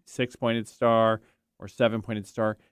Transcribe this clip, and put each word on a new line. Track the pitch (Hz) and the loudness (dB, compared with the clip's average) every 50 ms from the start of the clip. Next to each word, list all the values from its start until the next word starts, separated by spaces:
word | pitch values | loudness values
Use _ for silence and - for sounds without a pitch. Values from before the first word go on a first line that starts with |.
| _ | _
six-pointed | - - - 127 123 - - 127 117 113 117 104 - | -14 -6 -6 -6 -6 -6 -4 -4 -2 -2 -2 -6 -8
star, | - - 123 117 113 113 113 110 110 104 _ _ _ _ _ _ _ - | -6 0 2 4 4 4 4 2 2 -2 _ _ _ _ _ _ _ -18
or | 95 98 | -18 -10
seven-pointed | - - 123 113 113 110 101 - 110 104 95 | -2 0 0 0 0 -2 -6 -6 -8 -8 -8
star. | - - 117 110 110 107 _ _ _ | -10 -6 -4 -2 -2 -4 _ _ _